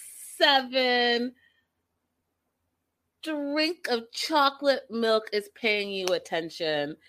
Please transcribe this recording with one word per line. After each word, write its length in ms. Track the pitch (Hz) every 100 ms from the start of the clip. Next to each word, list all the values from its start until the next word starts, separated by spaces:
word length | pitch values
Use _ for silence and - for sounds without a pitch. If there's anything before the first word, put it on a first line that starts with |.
| - - - -
seven 960 | 311 277 254 262 254 247 240 233 247 - _ _ _ _ _ _ _ _ _ _ _ _ _ _ _ _ _ _
drink 680 | - 302 285 294 311 349 -
of 200 | 240 226
chocolate 760 | - - 320 277 277 285 262 -
milk 400 | 226 226 220 220
is 180 | 208 208
paying 380 | - 233 208 202
you 160 | 196 180
attention. 880 | 175 - 170 165 - 160 151 147 151